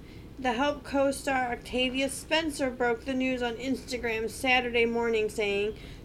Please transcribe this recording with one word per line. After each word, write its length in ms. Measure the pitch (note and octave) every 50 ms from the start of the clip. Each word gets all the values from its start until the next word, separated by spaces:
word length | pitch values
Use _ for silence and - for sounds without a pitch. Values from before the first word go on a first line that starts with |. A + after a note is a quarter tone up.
| - - - - - - - -
The 160 | B3+ B3+ A3+
Help 300 | A#3 C#4 D4 C#4+ C#4+ -
co-star 680 | - B3+ C#4 C4+ C#4 C4+ - - C#4+ C4+ C4 B3+ A#3+
Octavia 580 | A#3+ A3+ - - - B3+ B3+ B3+ B3 C4 C#4 C4+
Spencer 600 | - - - - D#4 D#4+ E4 D#4 C#4 - C#4 C4
broke 360 | A#3 - B3 A#3+ A#3 A3+ -
the 80 | C4+ C4+
news 280 | B3+ C4 C4 B3+ B3
on 120 | A#3+ A#3+ A3+
Instagram 720 | A3 A#3+ C4+ B3+ - - - B3+ A#3 A#3 A#3 A3 A3 A3+ G#3+
Saturday 560 | - - - C4 B3 B3+ A#3+ A#3+ A#3 A#3+ A#3
morning, 440 | A#3 A#3 A#3 A#3 A#3 A3+ A3 G#3+ G#3
saying, 460 | - - G#3+ G3+ G3+ G3+ G3+ G#3+ G#3+ - - - - - -